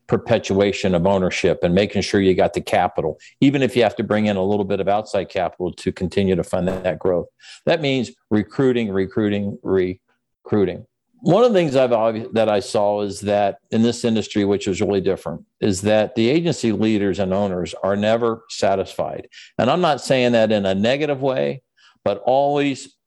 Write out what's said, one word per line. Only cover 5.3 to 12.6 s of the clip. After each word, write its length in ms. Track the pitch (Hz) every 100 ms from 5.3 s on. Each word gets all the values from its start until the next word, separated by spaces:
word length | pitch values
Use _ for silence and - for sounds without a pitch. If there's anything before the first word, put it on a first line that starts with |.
| 95 85 - 87
to 180 | - 92
continue 440 | - 87 - 98 90
to 80 |
fund 240 | 87 92 90
that, 160 | 92
that 160 | 92 80
growth. 280 | 95 87 - _ - - -
That 160 | 165
means 300 | 143 135 113 - _
recruiting, 600 | 107 101 - 131 120 110
recruiting, 680 | 95 92 - 104 101 101 -
recruiting. 1300 | - 95 90 90 _ _ _ _ - 107 95 - - _ _ _
One 240 | - 196
of 100 | 247
the 60 | 190
things 160 | 165 131
I've 160 | 127
always, 360 | 113 113 110 -
that 160 | 113 107
I 100 |
saw 420 | 104